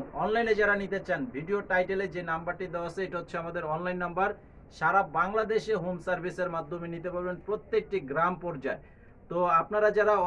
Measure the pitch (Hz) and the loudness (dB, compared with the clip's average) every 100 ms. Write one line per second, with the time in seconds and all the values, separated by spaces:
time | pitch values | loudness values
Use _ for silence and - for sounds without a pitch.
0 | 131 143 185 226 226 208 208 202 196 196 | -4 -4 0 2 2 4 4 2 0 -4
1 | 175 165 127 127 160 202 196 185 185 190 | -2 -4 -2 -6 -2 -2 2 0 2 0
2 | 196 165 175 165 170 170 180 170 175 - | -2 -4 -4 -4 -4 -6 -6 -6 -6 -4
3 | 180 170 165 170 170 170 156 160 180 180 | -4 -4 -6 -6 -6 -6 -4 -2 -2 -2
4 | 175 170 202 208 - - - - 160 190 | -2 0 0 -2 -12 -20 -20 0 4 4
5 | 170 156 185 220 214 220 - 208 175 180 | 4 2 2 2 2 0 0 -2 -2 -4
6 | 185 175 175 175 180 165 147 175 170 165 | -2 -2 -2 -4 -2 -2 -6 -8 -6 -6
7 | 175 175 180 180 - 214 - 220 - 190 | -6 -4 -4 -6 -4 -6 0 0 0 -4
8 | 135 143 175 175 175 147 127 - - - | -2 2 2 0 -4 -4 -4 -6 -8 -20
9 | - - - 170 175 165 165 208 214 202 | -20 -20 -6 0 4 4 4 4 4 6
10 | 208 208 | 6 6